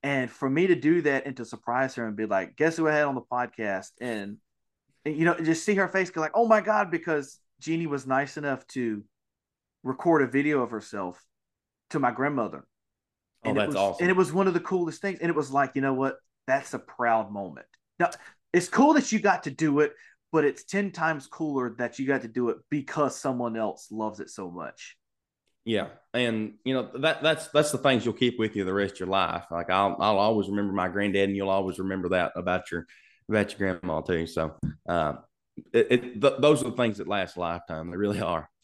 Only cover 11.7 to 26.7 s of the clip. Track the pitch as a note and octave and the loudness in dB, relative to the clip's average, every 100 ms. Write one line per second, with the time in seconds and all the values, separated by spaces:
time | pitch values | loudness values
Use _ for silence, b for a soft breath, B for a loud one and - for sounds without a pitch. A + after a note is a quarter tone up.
11.7 | _ _ D#3 B2+ A#2+ C#3 C#3 G#2 D#2 - | _ _ 0 0 0 -2 0 -4 -6 -18
12.7 | _ _ _ _ _ _ _ A2+ G#2 G#2 | _ _ _ _ _ _ _ -2 0 0
13.7 | F#2+ G2 - F3+ F#3 E3+ E3 F#3+ E3+ E3+ | 2 0 2 2 4 4 4 2 0 -2
14.7 | F#3+ E3+ D3+ G3 F3+ E3+ D#3+ C3+ C#3 C3+ | -2 -2 -4 -6 -2 -2 0 0 0 0
15.7 | C#3 C3+ C3 C3+ C3 _ _ - C3+ - | 0 0 0 -2 -4 _ _ -2 -2 -2
16.7 | B2 - - A#2+ A2+ G#2 G#2 F#2+ C#2+ - | -12 -12 -2 2 2 0 -8 -10 -12 -20
17.7 | _ _ _ F3 - B B _ F3 F3 | _ _ _ -2 -2 B B _ 0 2
18.7 | - C#4+ D#4 - G#3+ G3 F3 D3+ C3+ D#3 | 4 6 6 4 2 2 2 -2 -2 0
19.7 | C#3+ D3 - b b _ D#3+ D3 C3+ - | 4 2 0 b b _ 2 2 0 -6
20.7 | G3 G3 E3+ D#3+ D#3 C3+ - D#3+ C3+ B2 | -4 -4 -2 -2 -2 -8 -8 -4 -2 -4
21.7 | A2+ A#2+ - C3+ C3+ A#2 A#2 A#2+ - _ | -4 -6 -4 -2 -2 -2 -2 -2 -4 _
22.7 | D3 C#3 - C#3+ - C#3 B2 A#2+ A2+ G#2+ | -6 -4 -2 -2 -2 -4 -4 -4 -2 -4
23.7 | - - A2 A2 G#2 - - F#2 E2+ D#2 | -6 -12 -6 -6 -6 -14 -12 -12 -10 -12
24.7 | - - - _ _ _ _ _ _ - | -14 -20 -20 _ _ _ _ _ _ -4
25.7 | G#2+ - - _ A#2+ A#2+ A2 G#2+ - B2+ | -2 -2 -12 _ -2 0 0 -4 -6 -4